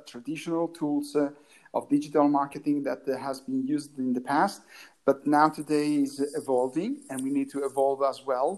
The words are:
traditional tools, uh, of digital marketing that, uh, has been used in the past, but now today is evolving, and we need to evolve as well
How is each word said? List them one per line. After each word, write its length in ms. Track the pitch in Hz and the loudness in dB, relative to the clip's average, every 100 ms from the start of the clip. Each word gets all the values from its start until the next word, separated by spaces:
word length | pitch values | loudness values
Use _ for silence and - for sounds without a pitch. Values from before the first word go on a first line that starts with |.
| - | -12
traditional 600 | 123 123 156 - 165 170 | -14 -10 -8 -4 -2 -2
tools, 460 | 170 151 147 143 147 | -2 -2 -2 0 0
uh, 140 | 143 143 - - - - | 0 -4 -20 -20 -8 -6
of 120 | 117 | 0
digital 380 | 143 151 151 143 | 0 2 2 4
marketing 560 | 143 139 143 147 147 | 4 0 -4 -2 -2
that, 240 | 135 131 - | -2 -4 -4
uh, 100 | 127 | -4
has 240 | 135 135 | -4 -8
been 260 | - 131 131 | -4 -4 0
used 320 | 147 143 - | -2 -4 -4
in 140 | 127 | -2
the 80 | 123 | -2
past, 400 | 127 143 196 - - - - _ | 0 2 2 -2 -18 -20 -20 _
but 240 | - 180 147 | 0 2 4
now 220 | 147 156 | 6 6
today 460 | 151 151 151 151 147 | 4 -2 0 2 2
is 240 | 139 135 143 151 | 0 0 -4 -4
evolving, 680 | 135 127 127 147 208 285 - | 0 2 2 0 -4 -6 -8
and 120 | 131 | -6
we 80 | 135 | -2
need 200 | 139 139 | -2 -2
to 120 | 139 | -4
evolve 380 | 139 131 135 135 | -2 2 2 2
as 240 | 139 127 131 | 0 -2 -2
well 320 | 127 143 | 0 0